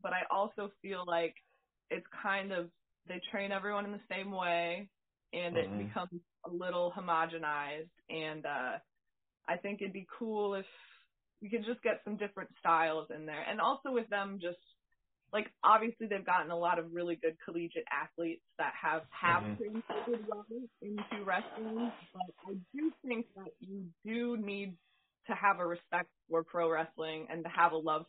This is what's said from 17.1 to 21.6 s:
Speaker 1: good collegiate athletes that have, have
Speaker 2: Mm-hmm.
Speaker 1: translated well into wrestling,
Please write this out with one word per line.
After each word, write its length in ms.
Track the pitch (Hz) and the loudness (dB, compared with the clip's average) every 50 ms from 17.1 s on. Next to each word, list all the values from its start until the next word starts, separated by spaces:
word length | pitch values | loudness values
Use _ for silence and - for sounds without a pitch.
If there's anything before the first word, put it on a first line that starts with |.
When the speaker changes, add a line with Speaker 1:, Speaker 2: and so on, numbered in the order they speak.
| 170 | 0
Speaker 1:
good 220 | 165 170 160 160 - - | 0 0 0 0 -2 -4
collegiate 400 | - 165 170 170 170 - 160 156 - | -6 -4 -2 -4 -4 -4 -6 -4 -2
athletes 500 | 135 143 156 - - - 170 170 170 - _ _ _ - | -2 -2 -2 -4 -4 -4 -2 -2 -4 -4 _ _ _ -4
that 160 | 151 143 - - | -2 -2 -2 -2
have, 220 | - 156 156 160 151 - | 0 0 0 0 -2 -6
have 320 | - - - 170 170 175 185 | -4 2 4 6 6 6 4
Speaker 2:
Mm-hmm. 180 | 208 208 208 | 2 -2 -2
Speaker 1:
translated 640 | 226 208 214 226 - - - 415 - 247 240 214 214 208 | -2 -4 -4 -4 -4 -4 -4 -4 -2 -2 -2 -2 -2 -4
well 180 | 214 208 214 - 226 247 254 226 _ _ | -6 -6 -6 -8 -8 -8 -8 -10 _ _
into 420 | - 208 208 208 208 - 220 208 202 | -8 -6 -6 -6 -6 -4 -6 -4 -2
wrestling, 680 | 190 185 190 226 - - 208 | 0 0 0 0 -2 -6 -8